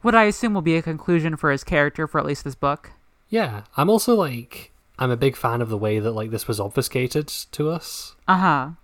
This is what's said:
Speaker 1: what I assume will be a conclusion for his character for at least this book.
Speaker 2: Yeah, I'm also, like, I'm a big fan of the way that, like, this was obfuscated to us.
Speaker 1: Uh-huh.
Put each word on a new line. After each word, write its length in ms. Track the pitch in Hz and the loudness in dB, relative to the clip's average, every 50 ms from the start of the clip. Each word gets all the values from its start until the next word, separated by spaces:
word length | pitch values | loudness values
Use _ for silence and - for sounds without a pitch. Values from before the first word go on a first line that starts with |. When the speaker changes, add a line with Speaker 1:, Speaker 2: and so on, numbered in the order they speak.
Speaker 1:
what 140 | - 226 226 | 2 4 6
I 80 | 226 220 | 6 6
assume 280 | 208 208 - - 233 208 | 6 2 0 -2 0 0
will 80 | 196 | 0
be 140 | 156 165 165 165 | 2 2 2 2
a 40 | |
conclusion 540 | 160 165 160 156 - - 175 170 156 165 156 | 0 -2 -6 -6 0 2 2 2 2 0 -4
for 160 | 147 - 151 | 0 0 0
his 120 | 139 139 - | 0 0 -2
character 440 | - 190 151 143 147 - - 160 151 | 0 2 2 2 2 0 -4 -6 -2
for 120 | - 156 | -2 -2
at 60 | - | -2
least 180 | 147 147 - - | -2 -4 -4 -6
this 120 | 143 131 | -12 -8
book. 360 | - - 139 143 - - - - _ _ _ _ _ _ _ | -2 -2 -2 -2 -2 -8 -20 -20 _ _ _ _ _ _ _
Speaker 2:
Yeah, 340 | 208 226 214 139 110 104 - _ _ | -2 -2 -2 -2 -4 -10 -12 _ _
I'm 140 | - 143 180 | 0 4 4
also, 260 | 220 226 - - 240 | 4 4 4 4 4
like, 560 | 220 185 147 127 117 120 - - - - - _ _ _ _ _ - | 4 4 0 -2 -8 -10 -14 -18 -20 -20 -20 _ _ _ _ _ -4
I'm 120 | 131 127 | 0 0
a 60 | 123 117 | 0 2
big 180 | 131 139 131 | 2 0 0
fan 260 | - - 123 117 120 | 0 -2 -2 0 0
of 80 | 120 110 | -2 -2
the 80 | 113 104 | -2 -2
way 220 | 104 107 107 107 | 0 0 0 0
that, 120 | 104 113 | 0 -2
like, 200 | 113 107 110 113 | -4 -4 -6 -6
this 160 | 113 107 - - | -6 -6 -4 -4
was 120 | 113 101 | -4 -4
obfuscated 680 | 101 104 - - 123 - - 131 127 127 - 151 151 - | -4 -2 -2 -2 -4 -2 -2 -2 -2 0 -2 -4 -4 -4
to 420 | - - - _ - - 151 151 | -8 -12 -12 _ -6 -4 -4 -2
us. 460 | 165 165 - - - - - - - _ _ - | -2 -4 -8 -10 -12 -12 -14 -14 -18 _ _ 0
Speaker 1:
Uh-huh. 440 | 185 185 185 185 156 143 131 147 170 - | 2 4 4 2 2 2 -2 -6 -10 -18